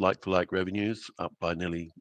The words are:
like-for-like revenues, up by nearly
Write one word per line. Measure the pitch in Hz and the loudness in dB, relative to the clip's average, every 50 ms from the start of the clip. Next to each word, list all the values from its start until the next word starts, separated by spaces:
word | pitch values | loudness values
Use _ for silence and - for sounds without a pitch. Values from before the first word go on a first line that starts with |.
like-for-like | 98 92 98 - - 95 92 90 87 - | 2 2 2 2 0 2 2 2 2 2
revenues, | - 95 92 92 95 101 101 107 113 110 - - - - | 0 0 0 0 -2 -2 -2 -2 -4 -6 -8 -14 -10 -8
up | 92 82 - _ | -8 -8 -6 _
by | - 85 85 | -4 -2 -2
nearly | 82 90 87 85 85 85 80 - - | -2 -2 -2 -4 -4 -6 -8 -14 -20